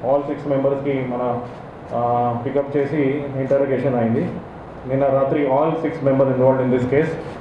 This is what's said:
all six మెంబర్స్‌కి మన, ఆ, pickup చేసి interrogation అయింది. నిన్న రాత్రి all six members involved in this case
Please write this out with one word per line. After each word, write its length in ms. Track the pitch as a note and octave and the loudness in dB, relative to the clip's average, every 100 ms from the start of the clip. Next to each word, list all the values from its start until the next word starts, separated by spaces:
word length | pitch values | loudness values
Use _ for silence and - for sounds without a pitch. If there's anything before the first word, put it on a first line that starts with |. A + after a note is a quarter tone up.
| A#2+ | 0
all 260 | C#3+ C#3+ | 0 0
six 140 | C#3+ D3 | -6 -2
మెంబర్స్‌కి 460 | C3+ C3+ C#3 C#3+ | 0 2 0 0
మన, 480 | C3+ B2 B2 B2 A#2+ - - - - - | -2 -2 -2 -2 -4 -6 -12 -16 -16 -8
ఆ, 400 | A#2+ A#2+ A#2+ A#2+ A#2 C3+ | -2 0 2 0 -2 -2
pickup 320 | C#3 C#3 D3 | -2 0 -2
చేసి 240 | C#3 D#3+ C3+ C#3+ C#3+ C3 | 0 0 0 0 -4 -4
interrogation 560 | C3 C3+ C#3 B2+ C3+ B2 | 0 2 2 0 0 2
అయింది. 260 | A2+ B2+ F3 - - - - - B2+ | 2 2 0 -6 -12 -16 -16 -14 -4
నిన్న 180 | C3+ C#3 | 0 2
రాత్రి 420 | C3+ C3+ D3+ C#3 | 4 2 2 2
all 220 | C3+ D#3+ | 2 2
six 380 | D#3+ D#3 - C#3 | 0 -2 0 2
members 280 | C3+ C3+ B2 | 4 4 4
involved 240 | B2+ C3 | 4 4
in 160 | B2+ B2+ | 2 0
this 120 | A#2 | 2
case 160 | C#3 D#3+ - - - | 2 2 -2 -10 -12